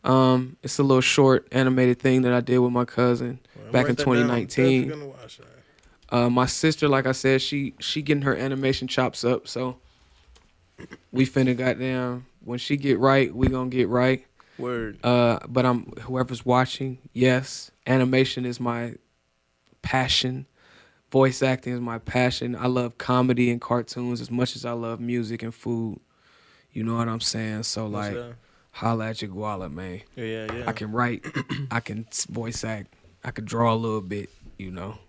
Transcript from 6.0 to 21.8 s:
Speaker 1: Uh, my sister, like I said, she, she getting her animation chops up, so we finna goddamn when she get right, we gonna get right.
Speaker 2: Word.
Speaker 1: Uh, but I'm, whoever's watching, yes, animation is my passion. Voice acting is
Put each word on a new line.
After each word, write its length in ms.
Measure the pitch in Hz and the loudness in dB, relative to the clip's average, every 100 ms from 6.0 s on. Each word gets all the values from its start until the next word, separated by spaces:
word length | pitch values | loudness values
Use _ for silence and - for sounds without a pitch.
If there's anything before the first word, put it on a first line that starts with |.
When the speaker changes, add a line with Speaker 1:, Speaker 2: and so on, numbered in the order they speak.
| - 120 | -2 2
Speaker 1:
Uh, 140 | 120 | 4
my 160 | 123 127 | 4 2
sister, 400 | - 160 151 147 | 2 0 2 2
like 180 | 135 131 | 2 2
I 60 | |
said, 280 | 131 135 135 | 0 2 2
she, 320 | - 143 139 - | 0 -4 -6 -6
she 220 | - 156 | -6 -6
getting 200 | 143 143 | 0 0
her 140 | 139 98 | 2 0
animation 500 | 135 135 135 135 127 | -2 0 0 0 -2
chops 380 | - 127 - | -2 -2 0
up, 240 | 120 123 - | 0 0 -4
so 300 | 117 127 120 _ _ _ _ _ - _ _ _ _ - - _ | -6 -6 -8 _ _ _ _ _ -20 _ _ _ _ -20 -20 _
we 160 | 127 131 | 0 2
finna 300 | 135 131 123 | 4 2 2
goddamn 720 | 127 - 131 127 127 123 127 _ | -2 -2 -4 -4 -4 -6 -12 _
when 140 | - 120 | -10 -8
she 180 | - 143 | -4 -2
get 220 | 139 104 | 2 4
right, 360 | 131 135 135 | 6 4 2
we 140 | 120 131 | 2 0
gonna 220 | 131 127 | 2 -2
get 180 | 127 104 | 0 2
right. 360 | 123 127 131 _ _ _ - | 4 2 2 _ _ _ -10
Speaker 2:
Word. 400 | 123 120 113 - | -6 -6 -6 -4
Speaker 1:
Uh, 380 | 120 123 120 110 - | 2 4 4 2 -2
but 180 | 123 127 | 0 2
I'm, 200 | 120 - - | 0 -4 -14
whoever's 440 | - 127 127 123 127 | -8 -4 -4 -4 2
watching, 520 | 123 127 - 135 127 - | 2 2 -2 -8 -8 -12
yes, 580 | 120 127 127 131 - - _ - | 2 4 4 -2 -12 -14 _ 0
animation 600 | 131 127 131 131 - 123 | 2 4 4 2 0 -6
is 140 | 120 | -4
my 340 | 120 120 120 - _ _ _ _ _ _ _ _ | -4 -4 -6 -10 _ _ _ _ _ _ _ _
passion. 640 | - 131 127 - 127 131 135 _ _ - _ _ _ | -2 0 0 0 -2 -6 -12 _ _ -20 _ _ _
Voice 320 | 131 135 127 | 4 4 4
acting 300 | 131 127 - | 0 0 -4
is 80 | 123 | -6